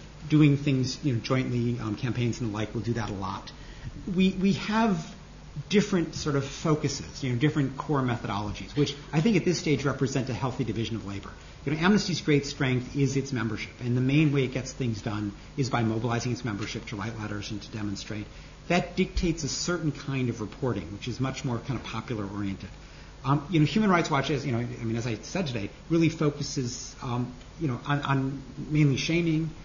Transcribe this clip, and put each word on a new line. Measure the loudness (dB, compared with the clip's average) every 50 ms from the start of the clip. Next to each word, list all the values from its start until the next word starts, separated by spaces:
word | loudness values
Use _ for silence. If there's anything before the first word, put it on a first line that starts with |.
| -16 -16 -16 -14 0 4
Doing | 6 8 8 8 6
things, | 6 4 2 2 2 2 0 -2 -2 0
you | 0 0
know, | 0
jointly, | 2 2 2 2 2 2 0 0 2 0 0 0
um, | -2 -4 -2
campaigns | -2 -2 -2 0 0 0 0 0 0
and | -2 -4
the | -2
like, | -2 -4 -2 -4
we'll | -4 -2
do | 0 -2
that | -2 -2 -4
a | -4
lot. | -4 -4 -4 -6 -6 -10 -12 -14 -14 -14 -14 -14 -12 -12 -12 -12 -10 -8 -2 2
We, | 4 4 4
we | 4 2 2 2 2
have | 2 0 0 2 2 4 4 2 0 -2 -6 -12 -16 -16 -18 -18 -16 -16 -12 -10 -10 -4 2
different | 4 4 4 4 2 2 0 0 -4
sort | -4 -2 0 0
of | 0 0
focuses, | -2 -4 -2 2 2 4 4 2 0 -2 -4 -8 -10 -8 -4 -2
you | -2 2
know, | 4
different | 4 4 4 4 2 0 -2
core | -4 -2 0 2 2 2
methodologies, | 2 0 -2 -2 -2 -2 -2 -2 -4 -4 -6 -8 -4 0
which | 0 0 0 0 -6 -8 -2 0
I | 2
think | 4 6 4
at | 4 4
this | 2 0
stage | 0 2 2 2 2 2
represent | 0 2 2 0 2 2 0 0 -2
a | -2
healthy | -2 -2 -2 -2 -2 -2
division | -2 0 -2 -2 -2 -2
of | -4 -6
labor. | -6 -8 -8 -10 -10 -14 -16 -18 -18 -18 -8 -4
You | -2 0
know, | 4
Amnesty's | 4 6 6 6 4 2 0 0
great | 4 4 4 4 4
strength | 2 0 0 2 2 4 2 0 0 0
is | 2 2 2 2
its | 0 0 0 -2
membership, | 0 0 0 -2 -4 -6 -10 -10 -6
and | -2 0 2
the | 2
main | 4 4 6 6 6 6 4
way | 4 2
it | 2 0
gets | -4 -6 -6 -4
things | -2 -2 -2 -2 -2
done | -2 -4 -2 -2 -2 -4 -6 -8 -12 -8 -4
is | -2 0 0
by | 2 2 2
mobilizing | 2 2 0 0 0 0 0 0 -2 -2
its | -2 -2
membership | -4 -4 -4 -4 -6 -6 -8 -8
to | -8 -6
write | -6 -6 -6 -6 -6
letters | -6 -6 -6 -6 -6 -6 -8
and | -8 -8
to | -8
demonstrate. | -8 -6 -4 -4 -4 -6 -8 -8 -8 -8 -8 -10 -12 -16 -16 -16 -18 -12 -2
That | 0 0 0 0 0 0
dictates | 0 0 0 0 0 0 2 0 0 -2
a | -4
certain | -4 -4 -2 -2 -2 0 0 -2 -2
kind | -2 -4 -4 -2 0 0 0
of | 0 -2
reporting, | -6 -8 -6 -2 -2 0 0 -2 -4 -6 -8
which | -8 -6
is | -6 -4 -2
much | -2 -2 -2 -2 -2
more | -2 -2 -2
kind | -2 -4 -4 -4
of | -6
popular | -6 -6 -6 -6 -4 -4 -4 -4
oriented. | -4 -4 -4 -2 -2 -4 -4 -8 -12 -14 -16 -16 -18 -18 -18 -18 -18 -16 -4 0
Um, | 2 2 2 2 2
you | 4 4
know, | 4
Human | 6 4 4 4 6
Rights | 6 6 4 4
Watch, | 2 2 2 2
as, | 0 0 0
you | 0
know, | 0 0
I | 0 -2 -4 -4 -4
mean, | -2 -2
as | 0 0
I | -2 -4 -4 -6
said | -4 -2 -2 -2
today, | 0 -2 -2 -4 -6 -8 -12 -4 0
really | 2 4 4 4
focuses, | 4 4 2 2 2 0 -4 -4 -2 -2 -2 -2 -4 -8 -10 -14 -12 -10
um, | -6 -4 -2 -2 -2 -4 -6 -12 -16 -16 -8 -4
you | -2 -2
know, | -2 -2 0
on, | 0 0 2 2
on | 2 2 2 2 0 -2 -4 -8 -10 -10 -10
mainly | -4 2 6 6 6 6 6
shaming, | 4 2 2 2 2 4 4 2 2 2 -2 -4 -8